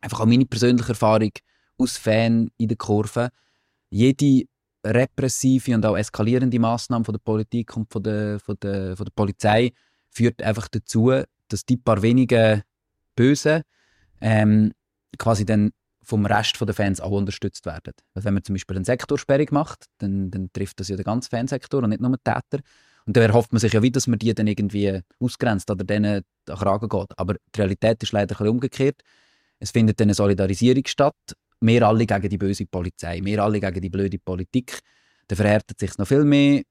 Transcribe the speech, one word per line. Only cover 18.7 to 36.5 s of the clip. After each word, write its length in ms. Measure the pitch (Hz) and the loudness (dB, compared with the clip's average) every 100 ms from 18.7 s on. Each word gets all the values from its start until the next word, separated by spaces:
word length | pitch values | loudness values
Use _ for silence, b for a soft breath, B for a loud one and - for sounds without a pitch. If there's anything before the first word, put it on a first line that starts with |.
| 95 | -8
eine 80 | |
Sektorsperrung 640 | 92 123 - 143 - 139 151 | -2 -4 -2 -4 0 0 2
macht, 320 | 151 156 - _ _ | -2 -4 -10 _ _
dann, 320 | 101 98 95 | -6 -4 -4
dann 200 | 95 92 | -6 -10
trifft 280 | - 98 - | -8 -10 -8
das 80 | 95 | -8
ja 80 | 98 | -6
den 80 | |
ganzen 260 | 98 113 123 | -4 -6 -4
Fansektor 520 | 117 127 135 - 139 | -6 -4 -6 -4 -2
und 80 | 117 | 0
nicht 100 | 107 | 0
nur 100 | 123 | -2
die 140 | 135 | -2
Täter. 380 | - - - - - b b b - | -2 -4 -4 -10 -10 b b b 0
Und 100 | 107 | 4
da 40 | |
erhofft 320 | 113 110 117 | 6 4 2
man 80 | 117 | 0
sich 120 | 107 | 2
ja 100 | 107 | 2
wieder, 120 | 120 | 2
dass 140 | 127 123 | 0 -2
man 100 | 117 | -2
die 160 | 113 | -2
dann 140 | 107 107 | 0 -2
irgendwie 520 | 104 104 101 101 95 - _ | -2 -4 -2 -2 -4 -10 _
ausgrenzt 500 | 123 - 123 101 - | -6 -2 -2 -2 -4
oder 140 | 98 | -6
denen 320 | 98 104 104 101 | -4 -2 0 -2
an 80 | 92 _ - | -6 _ -16
den 80 | 85 | -6
Kragen 320 | 98 101 110 | -2 -2 -2
geht. 300 | 101 90 - | -6 -6 -8
Aber 160 | 90 | -6
die 260 | 98 _ - | -6 _ -4
Realität 420 | 101 98 110 113 | -2 0 0 0
ist 100 | - | -2
leider 220 | 107 101 | -2 -2
ein 40 | 104 | -2
bisschen 100 | 104 | 0
umgekehrt. 540 | 120 131 - 135 143 _ _ _ _ _ _ | 0 -4 0 -2 -2 _ _ _ _ _ _
Es 100 | 101 | -4
findet 300 | 117 110 107 | 2 2 4
dann 60 | 107 | 2
eine 80 | |
Solidarisierung 680 | 101 101 98 95 98 120 127 135 | 2 2 2 0 2 2 2 0
statt. 280 | - 143 - - - _ _ | 0 0 0 -20 -20 _ _
Wir 260 | 110 117 110 | 2 4 4
alle 180 | 113 | 4
gegen 240 | 113 101 95 | 2 0 -2
die 100 | 95 | -2
böse 280 | 98 101 98 | -2 -4 -6
Polizei. 540 | 92 90 - 82 85 | -6 -8 -8 -10 -6
Wir 180 | 95 104 | -4 0
alle 200 | 104 104 | 0 0
gegen 200 | 95 92 | -2 -4
die 80 | 90 | -6
blöde 300 | 92 98 95 | -4 -4 -4
Politik. 600 | - 92 92 131 123 - _ _ _ _ _ | -8 -8 -4 -4 -6 -16 _ _ _ _ _
Dann 80 | 95 | 0
verhärtet 420 | 104 107 - - | 2 2 0 -8
sich's 200 | 98 - | -8 -6
noch 100 | 98 | 0
viel 160 | 135 | 2
mehr. 380 | 147 143 143 | 4 4 4